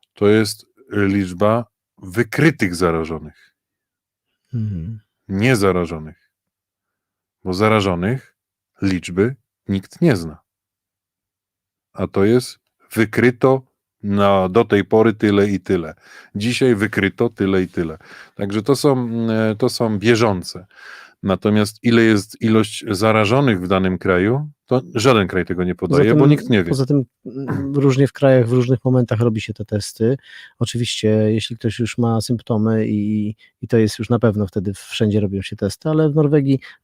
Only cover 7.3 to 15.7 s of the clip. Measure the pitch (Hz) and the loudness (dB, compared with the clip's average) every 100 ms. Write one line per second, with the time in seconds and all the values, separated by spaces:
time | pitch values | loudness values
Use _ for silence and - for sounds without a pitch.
7.3 | _ 92 90 107 110 98 87 95 131 - | _ -8 -2 2 2 0 -2 -2 -4 -8
8.3 | _ _ _ _ _ 98 90 - 90 113 | _ _ _ _ _ -4 -4 -4 -2 -2
9.3 | 139 _ _ - 95 - - 170 101 80 | -2 _ _ -8 -8 -8 -2 0 0 -4
10.3 | 76 _ _ _ _ _ _ _ _ _ | -14 _ _ _ _ _ _ _ _ _
11.3 | _ _ _ _ _ _ - 92 101 101 | _ _ _ _ _ _ -10 -6 0 2
12.3 | 123 127 - _ _ _ 113 110 117 120 | 2 0 -16 _ _ _ -2 -2 2 2
13.3 | 127 131 135 - _ _ _ 101 101 101 | 4 2 2 -2 _ _ _ -4 2 4
14.3 | 98 92 95 110 101 92 110 113 107 107 | 2 2 0 2 0 2 2 2 2 2
15.3 | 101 101 95 - | 2 2 -2 -2